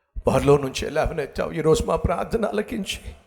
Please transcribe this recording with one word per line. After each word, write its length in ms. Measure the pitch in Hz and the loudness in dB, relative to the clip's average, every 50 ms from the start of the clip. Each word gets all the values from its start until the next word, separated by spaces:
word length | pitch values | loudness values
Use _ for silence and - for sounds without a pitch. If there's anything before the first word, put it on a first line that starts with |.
| _ _ _ - - | _ _ _ -2 0
వారిలో 300 | - - 135 127 139 143 | 2 2 4 6 6 6
నుంచే 340 | 143 135 131 - - - - | 6 4 -2 -4 -6 -6 -4
లేవనెత్తావు. 640 | 143 156 139 - 165 160 143 131 - - - - | -2 -2 -2 -2 -2 -4 -6 -6 -4 -4 -4 -4
ఈరోజు 320 | 165 165 147 160 156 156 - | -4 0 4 4 4 4 2
మా 120 | - - | 0 0
ప్రార్థన 480 | - - - 175 175 196 170 - 226 214 | 0 0 -2 -2 -2 -2 -2 -2 -2 -2
ఆలకించి 720 | - - 208 214 - 254 220 190 - - - - - - - _ | -2 -2 -4 -4 -4 -6 -6 -6 -6 -8 -8 -10 -14 -16 -18 _